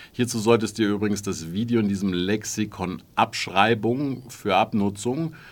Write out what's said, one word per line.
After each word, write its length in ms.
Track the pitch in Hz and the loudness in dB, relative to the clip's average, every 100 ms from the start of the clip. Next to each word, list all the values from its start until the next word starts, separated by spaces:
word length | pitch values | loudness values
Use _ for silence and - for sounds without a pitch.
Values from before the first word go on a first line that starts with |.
| - | -10
Hierzu 280 | - 120 120 | -4 -2 0
solltest 380 | 107 117 107 - | 4 4 4 0
du 60 | |
dir 60 | 104 | 0
übrigens 320 | 101 104 101 | 2 0 -2
das 320 | 101 85 80 | -4 -6 -6
Video 260 | 92 117 117 | -4 0 2
in 80 | 104 | 2
diesem 240 | 98 98 | 0 0
Lexikon 920 | 90 90 107 - - 107 - 90 92 - - | 0 0 -2 -4 -6 -6 -6 -8 -8 -6 -2
Abschreibung 1120 | 113 - - 90 107 117 110 127 143 127 - | -2 -2 -2 2 4 4 0 -2 -2 -6 -10
für 280 | - 104 95 | -8 0 2
Abnutzung 760 | 110 110 101 101 120 135 165 - - | 2 2 0 0 -4 -2 -4 -6 -20